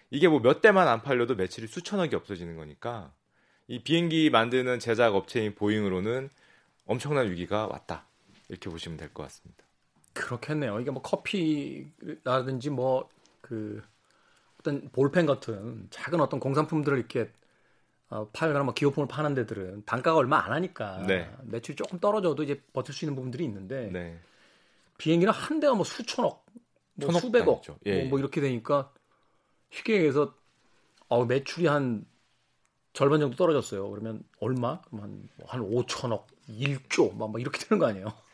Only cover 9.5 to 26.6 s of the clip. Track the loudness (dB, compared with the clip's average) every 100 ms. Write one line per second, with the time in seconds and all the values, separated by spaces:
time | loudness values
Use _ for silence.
9.5 | -20 _ _ _ _ _ -10 -8 -6 -6
10.5 | -4 -2 -4 -4 -8 -4 -4 -2 -2 0
11.5 | -2 -4 -10 -14 -16 -16 -10 -2 -2 -2
12.5 | -6 -4 -2 0 0 -4 _ _ _ -12
13.5 | -8 -8 -10 -14 _ _ _ _ _ _
14.5 | _ -6 -6 -4 0 2 4 2 2 -2
15.5 | -10 -10 -12 -16 -12 -2 0 2 0 0
16.5 | 0 0 0 0 0 0 -4 -4 _ _
17.5 | _ _ _ _ _ _ -10 -10 -2 0
18.5 | 2 0 0 0 2 -2 -2 -2 0 -2
19.5 | -4 -8 -10 -6 -2 4 4 6 4 2
20.5 | -2 -2 -6 -10 -4 0 0 0 -12 -10
21.5 | -10 -8 -8 -8 -2 0 2 2 0 -2
22.5 | -4 _ -8 -6 -6 -6 -4 -6 -6 -6
23.5 | -6 -8 -8 -6 -6 -8 -12 -20 _ _
24.5 | _ _ _ _ -6 2 4 4 2 0
25.5 | 0 2 2 0 -4 -8 -2 -2 -2 _
26.5 | -20